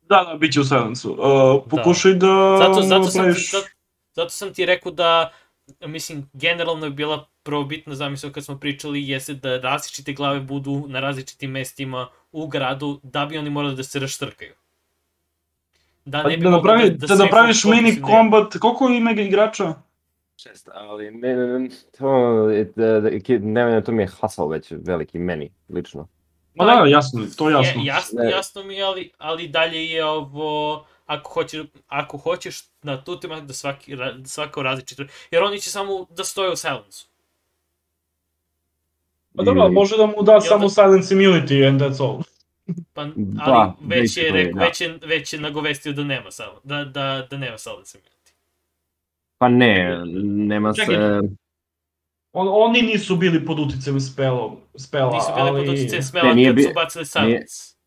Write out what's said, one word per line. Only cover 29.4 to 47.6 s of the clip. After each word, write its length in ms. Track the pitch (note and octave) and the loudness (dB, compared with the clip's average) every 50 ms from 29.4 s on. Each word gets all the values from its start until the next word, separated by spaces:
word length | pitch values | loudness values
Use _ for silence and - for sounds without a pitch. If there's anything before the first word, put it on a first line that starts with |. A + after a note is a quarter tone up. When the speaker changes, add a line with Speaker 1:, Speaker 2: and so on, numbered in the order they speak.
| E3+ | -10
Speaker 2:
dalje 380 | D3 C#3+ E3 D#3+ E3 D#3+ D#3+ D#3+ | -6 -2 -2 -2 -2 -4 -8 -8
je 200 | E3 E3 D#3+ D#3 | -6 -6 -4 -4
ovo, 800 | D3+ D#3 D#3 C#3+ C3+ C#3 D3 D#3 D3+ D3+ D3+ D3+ D3+ D3+ C#3+ C#3+ _ _ _ _ | -2 -4 -6 -8 -10 -12 -10 -8 -6 -6 -4 -4 -6 -6 -8 -12 _ _ _ _
ako 240 | - D3+ C#3+ - - | -10 -10 -10 -10 -10
hoćeš, 340 | - E3+ D3+ D3 - D#3 D3+ D3 _ _ _ | -8 -8 -6 -6 -8 -14 -14 -14 _ _ _
ako 300 | _ C#3 C#3+ D3 - - | _ -8 -8 -8 -8 -12
hoćeš 420 | C#3+ _ E3 F3 F3 - F3 C#3 - _ _ _ _ | -8 _ -6 -6 -6 -8 -14 -16 -16 _ _ _ _
na 220 | _ D3 C3+ C3 _ | _ -12 -12 -10 _
tu 160 | F3 F3+ F3 | -14 -14 -14
tematiku 280 | - E3 D#3+ D#3 D3+ | -12 -14 -14 -16 -16
da 60 | C#3 C3 | -16 -16
svaki 420 | - - C#3 C#3 - _ - C#3 | -10 -10 -10 -10 -10 _ -18 -12
ra-, 300 | B2+ B2 C3 A#2 C3 C3 | -10 -10 -10 -12 -14 -18
svako 380 | C3 - - D3+ D3 - D3+ C3+ | -16 -10 -10 -10 -10 -8 -6 -6
različito, 400 | C3 C3+ C3 B2 - - - C#3+ C#3+ - - - _ | -6 -6 -6 -10 -16 -16 -16 -16 -16 -16 -20 -14 _
jer 120 | - E3 F#3+ | 0 0 0
oni 160 | G3+ G3+ G3+ | 0 -4 -8
će 100 | - - | -10 -10
samo 360 | - G3+ G3 G3+ G3 F#3 F#3 | -8 -8 -6 -6 -6 -8 -8
da 160 | _ E3+ F3 F#3 | _ _ -12 -12
stoje 280 | - - G3 F#3+ F#3 | -10 -6 -4 -4 -4
u 40 | E3+ | -4
silence-u. 540 | - - D#3 C#3 A#2 G#2 _ - - - _ _ _ _ _ _ _ _ _ _ _ _ _ _ _ _ _ _ _ _ _ _ _ _ _ _ _ _ _ _ _ _ _ _ _ _ _ _ _ _ _ _ _ _ _ _ | -6 -6 -8 -8 -8 _ _ -20 -20 -20 _ _ _ _ _ _ _ _ _ _ _ _ _ _ _ _ _ _ _ _ _ _ _ _ _ _ _ _ _ _ _ _ _ _ _ _ _ _ _ _ _ _ _ _ _ _
Speaker 1:
Pa 100 | - F#3+ | 0 2
dobro, 220 | - - - G#3+ | 2 6 6 6
Speaker 3:
Ili 80 | F3+ F3+ | 6 6
Speaker 1:
može 240 | G3 G3+ G3 G#3+ | 4 4 4 4
da 80 | A3 G#3+ | 2 2
mu 180 | G#3+ G#3 G#3 G3+ | 2 2 2 6
da 140 | G#3 G#3+ | 8 8
Speaker 2:
I 40 | G3+ | 8
Speaker 1:
samo 140 | - - G#3+ | 8 6 4
Speaker 2:
onda 140 | G3+ G3+ G3 | 4 4 2
Speaker 1:
silence 460 | G3 G#3+ G3+ F#3+ F#3+ F#3+ F3+ - G3 | 4 6 8 8 8 6 6 2 2
immunity 520 | F#3+ G3 F#3+ F3+ D#3+ C3+ C3+ C#3 C#3 C3+ | 4 6 6 6 4 2 2 4 4 6
and 140 | C#3 C#3 C3+ | 4 4 2
that's 200 | C#3+ C#3 C3 C3 | 0 -2 -2 -2
all. 220 | C#3 C3+ C#3 B2+ D#3+ _ _ _ _ _ _ _ _ - E3+ F3 E3 _ _ | -4 -4 -4 -6 -12 _ _ _ _ _ _ _ _ -12 -12 -12 -12 _ _
Speaker 2:
Pa, 120 | - D3 | -12 -12
Speaker 3:
Da, 340 | D3 D#3 - G#2 F#2+ G2+ - | -10 -8 -8 -8 -6 -6 -4
Speaker 2:
ali 320 | D3 C#3+ B2+ A#2 G#2+ F#2 F2+ _ | 0 4 4 4 4 2 -2 _
već 360 | - - - B2 A#2 A2 - | -8 -2 0 0 0 0 -2
je 60 | F3 E3 | -2 -2
Speaker 3:
basically, 100 | D#3 - | 0 0
Speaker 2:
rek-, 200 | - - - - | 0 0 -2 -2
Speaker 3:
da. 80 | F#3+ | -2
Speaker 2:
već 200 | F3+ E3+ - - | -2 -2 -2 -4
je, 180 | F3 E3 E3 D#3+ E3 | -8 -8 -8 -12 -6
već 300 | D3+ D#3+ D#3 C#3 - - | -4 -4 -4 -4 -8 -10
je 60 | D3+ | -10
nagovestio 540 | D3+ D3+ C#3+ D3+ D3 D3 C#3+ C#3+ - D#3 C#3+ | -10 -8 -8 -6 -4 -4 -6 -6 -8 -8 -6
da 100 | C#3+ D3 | -6 -6
nema 260 | C#3+ C3+ B2 A2 - | -6 -6 -8 -10 -16
sal-, 300 | - - A2+ G2+ F#2+ - _ | -18 -16 -18 -18 -18 -20 _
da, 220 | C#3 D3 C#3+ C#3+ | -10 -10 -10 -10
da, 420 | C#3 C3 C#3+ C3+ C3+ C3+ C3+ B2+ B2+ | -10 -8 -8 -6 -6 -6 -8 -10 _
da 80 | C#3 | -12
nema 200 | C#3 C3+ B2 A2 | -10 -10 -10 -12
silence 400 | G#2+ | -14